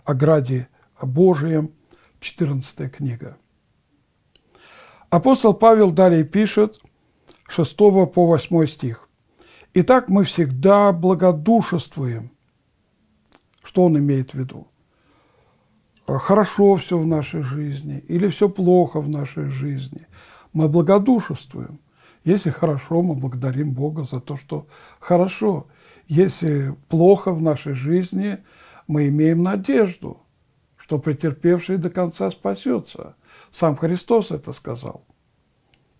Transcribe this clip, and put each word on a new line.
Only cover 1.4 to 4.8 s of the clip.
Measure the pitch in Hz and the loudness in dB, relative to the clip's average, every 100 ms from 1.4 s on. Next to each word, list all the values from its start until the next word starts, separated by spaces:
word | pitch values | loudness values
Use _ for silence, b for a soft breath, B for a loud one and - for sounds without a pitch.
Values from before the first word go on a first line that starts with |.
| 160 156 156 - _ b b _ | 0 -2 -4 -10 _ b b _
четырнадцатая | - - 151 135 - - 135 | -14 -4 -2 -2 -6 -10 -12
книга. | - 135 117 - - _ _ _ _ _ _ _ _ _ _ _ b b b | -8 -8 -8 -14 -20 _ _ _ _ _ _ _ _ _ _ _ b b b